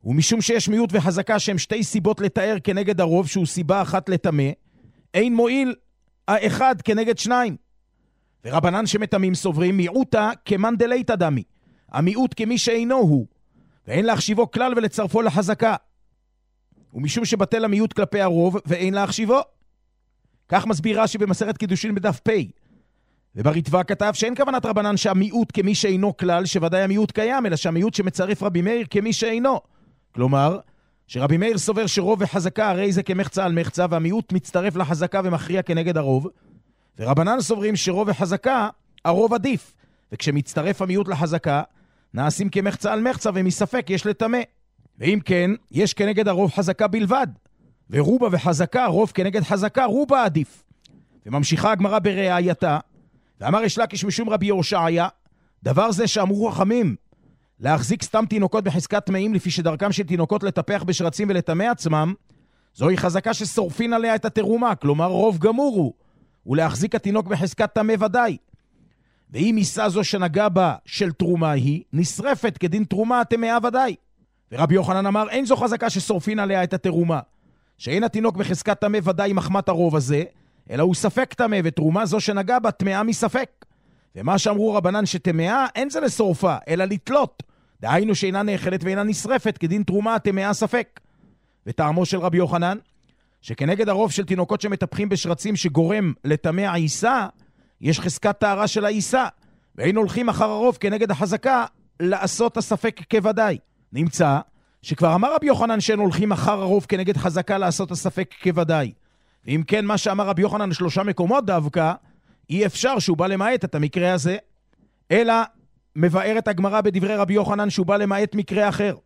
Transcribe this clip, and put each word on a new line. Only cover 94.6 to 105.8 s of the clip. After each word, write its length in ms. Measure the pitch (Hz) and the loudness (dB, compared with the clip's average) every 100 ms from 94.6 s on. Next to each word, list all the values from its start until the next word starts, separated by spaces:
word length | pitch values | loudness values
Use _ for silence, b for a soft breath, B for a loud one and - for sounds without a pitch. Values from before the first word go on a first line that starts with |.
שמטפחים 480 | 208 196 180 - 208 | -2 -4 -4 -4 -2
בשרצים 460 | 190 175 170 - | -2 -2 -4 -2
שגורם 580 | 208 180 143 165 214 180 - | -2 0 2 2 2 0 -2
לטמא 380 | 139 151 170 175 | -2 -2 0 -2
העיסה, 640 | 202 175 156 - 220 262 202 _ b b b b | -2 0 -2 0 0 0 -2 _ b b b b
יש 180 | 143 160 | -2 -2
חזקת 400 | 175 - 208 - | -4 -2 -2 2
טהרה 280 | 208 196 214 | 0 2 0
של 180 | 220 | 0
העיסה, 420 | 208 214 - 262 240 _ b b b | 0 -2 0 0 0 _ b b b
ואין 200 | - 139 | -2 0
הולכים 340 | 208 202 233 240 | 2 0 0 -2
אחר 200 | 175 214 | 0 0
הרוב 280 | 214 247 - | 2 0 0
כנגד 320 | 202 208 220 | -4 -2 -2
החזקה 540 | 160 196 208 262 254 226 _ _ _ | -2 -2 0 2 0 -2 _ _ _
לעשות 580 | 175 196 196 - 226 233 | -2 0 -2 0 -2 -2
הספק 440 | - 214 226 - 170 | -4 -2 -2 -4 0
כוודאי. 460 | 220 202 214 214 147 _ _ _ | 2 2 2 0 -2 _ _ _
נמצא 460 | 131 165 - 156 139 - _ _ _ | -2 -2 2 2 2 -2 _ _ _
שכבר 340 | - 151 165 | -10 0 2
אמר 200 | 175 254 | 4 2
רבי 120 | 311 294 | 2 2
יוחנן 340 | 233 233 220 | 2 2 0